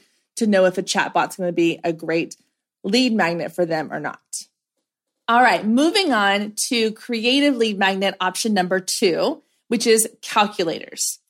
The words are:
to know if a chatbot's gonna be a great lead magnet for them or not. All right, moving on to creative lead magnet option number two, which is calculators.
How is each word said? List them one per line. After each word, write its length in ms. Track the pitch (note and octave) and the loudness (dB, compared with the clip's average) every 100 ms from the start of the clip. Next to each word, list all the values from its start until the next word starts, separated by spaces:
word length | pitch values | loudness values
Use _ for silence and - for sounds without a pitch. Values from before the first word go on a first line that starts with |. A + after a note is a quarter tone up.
| _ _ _ - | _ _ _ -2
to 120 | A3 | 2
know 180 | G3 F#3 | 4 4
if 120 | F#3 | 2
a 60 | |
chatbot's 540 | F#3 G3 D3 F3 D3 - | -4 -2 0 -2 -2 -4
gonna 140 | F3+ | -4
be 280 | E3+ E3+ - | 2 0 0
a 100 | E3+ | -4
great 420 | D#3+ D#3+ E3 - - _ _ _ _ | -4 -4 -4 -4 -12 _ _ _ _
lead 300 | F#3+ A#3 B3+ | -2 2 2
magnet 400 | A3 E3+ E3+ D#3 | 2 0 -2 -6
for 120 | F3 F3 | -2 -2
them 260 | D#3+ C#3 | -2 -4
or 80 | D3+ | -8
not. 480 | D3 - _ - - _ _ _ _ _ _ _ - | -10 -12 _ -14 -14 _ _ _ _ _ _ _ 2
All 140 | A#3+ | 4
right, 240 | B3 F3 G3+ | 4 2 2
moving 460 | A#3+ D#4+ G#4+ F#4 | 2 2 2 2
on 420 | A3+ G3+ G3+ G#3 - - | 2 2 0 -2 -6 -2
to 220 | A#3+ A3 | 0 -2
creative 600 | A3 - A3+ A#3 C#4 D4 B3 | -4 -8 -2 0 2 2 2
lead 220 | A3+ G3 | -2 0
magnet 380 | G3 G3 G3 F#3+ | 0 0 -2 -2
option 340 | F#3 F#3 A3+ | -4 -2 0
number 260 | G3 F3+ F#3 | 0 0 -2
two, 640 | F#3 - G3 D#3+ G3 D#4 _ _ _ | -2 0 0 2 -2 -4 _ _ _
which 180 | A#3 A#3 | -2 2
is 240 | A3 A3 - | 2 2 -6
calculators. 960 | - A3+ G#3 - E3 - - - - - | -4 0 0 0 -4 -4 -12 -8 -8 -8